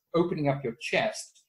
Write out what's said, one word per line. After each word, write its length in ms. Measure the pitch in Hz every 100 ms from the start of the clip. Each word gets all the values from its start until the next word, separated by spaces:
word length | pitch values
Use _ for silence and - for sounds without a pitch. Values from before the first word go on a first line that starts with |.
| _
opening 340 | 170 175 160 143
up 160 | 139
your 120 | 127 -
chest 640 | - 180 107 - - _